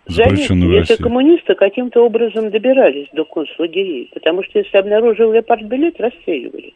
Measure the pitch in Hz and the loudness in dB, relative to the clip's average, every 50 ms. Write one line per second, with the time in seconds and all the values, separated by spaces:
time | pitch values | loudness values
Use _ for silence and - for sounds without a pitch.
0 | _ - - 196 226 247 - 294 285 - 95 90 87 82 90 208 - - 151 - | _ -8 -2 0 2 2 2 0 0 0 0 2 2 4 2 2 2 2 0 0
1 | 165 - 240 254 269 311 349 320 - - 185 - 196 196 - 254 247 240 - 240 | 0 -2 0 2 4 4 4 2 2 -2 0 2 2 0 0 -2 -6 -2 2 2
2 | 233 233 214 233 233 220 - 220 220 214 190 220 202 254 262 269 220 156 135 143 | 2 2 2 0 -2 -2 -2 -4 -6 -4 -4 -2 0 2 2 4 4 2 2 -2
3 | 143 - - 160 156 _ - 165 147 - - - 165 170 156 190 196 185 151 120 | -10 -10 -8 -8 -8 _ -6 -8 -8 -8 -6 -8 -8 -6 -4 -6 -4 -4 -6 -8
4 | 117 - - - - 160 175 185 190 - - 208 196 - - 196 190 208 208 220 | -10 -12 -14 -4 -4 -2 -2 -2 -6 -4 -4 -4 -4 0 0 0 0 2 0 2
5 | 233 233 214 202 233 220 220 226 220 - 240 220 220 208 247 262 311 339 - - | 2 0 2 2 2 2 2 0 0 0 -2 -2 -2 -8 -4 -2 -2 -4 -4 -4
6 | 208 254 - _ - - 170 127 117 - - - - - _ | -6 -6 -6 _ -8 -8 -8 -6 -8 -12 -14 -16 -18 -18 _